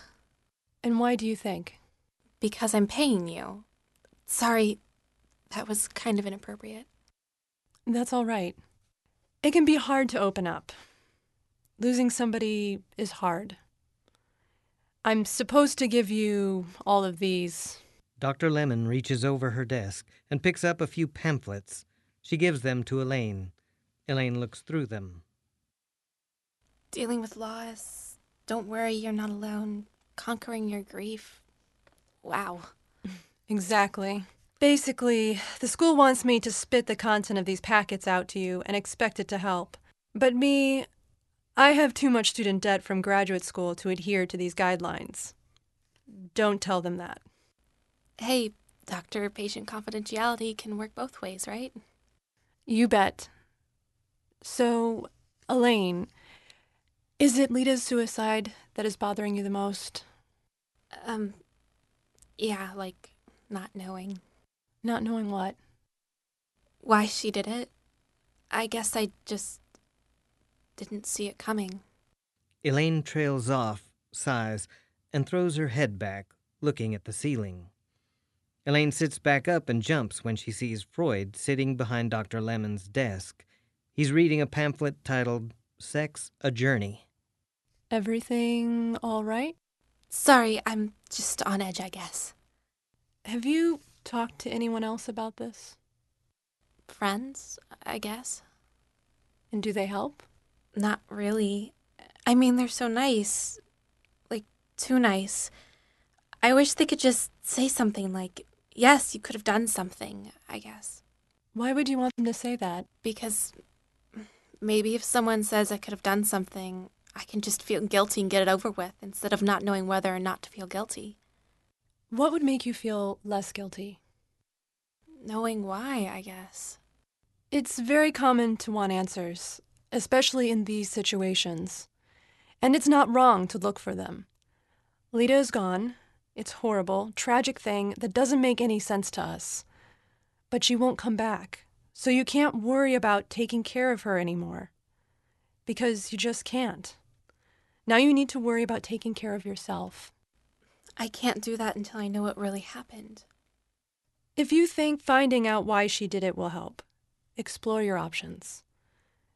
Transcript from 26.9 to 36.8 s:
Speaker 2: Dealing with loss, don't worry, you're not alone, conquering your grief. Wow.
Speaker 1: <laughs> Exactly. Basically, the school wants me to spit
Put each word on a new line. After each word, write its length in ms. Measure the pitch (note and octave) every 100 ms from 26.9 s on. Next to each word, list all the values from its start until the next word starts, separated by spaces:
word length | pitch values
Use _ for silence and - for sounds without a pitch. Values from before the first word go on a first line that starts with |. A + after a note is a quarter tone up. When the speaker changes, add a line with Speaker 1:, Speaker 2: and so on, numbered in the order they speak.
Speaker 2:
Dealing 280 | - A#3 A#3+
with 160 | A3 A3
loss, 800 | A3 A3+ A3+ G#3+ - - - - _ _ -
don't 200 | A3+ G3+
worry, 260 | A3 A3+
you're 180 | A3 A3
not 180 | G#3+ G#3+
alone, 580 | G#3 G#3+ G#3 G#3+ G#3 G#3 _ _ -
conquering 540 | - A3+ - A3+ G#3+
your 140 | G3+
grief. 580 | G3 G3 G#3 G#3+ - - _ _ _ _ _ _ _ _
Wow. 400 | - G3+ F#3+ F3 - _ _ _
Speaker 1:
<laughs> 60 | F#3+ F3+ - _ -
Exactly. 760 | G#3 F#3 G#3+ G3 - G3 G3+ F#3 _ _ -
Basically, 840 | C#4+ C#4+ C4+ B3 A#3+ A3+ A3 G3 - -
the 80 | B3
school 300 | - E4 D4
wants 260 | C4+ B3+
me 160 | B3 A#3
to 120 | A#3
spit 360 | - - B3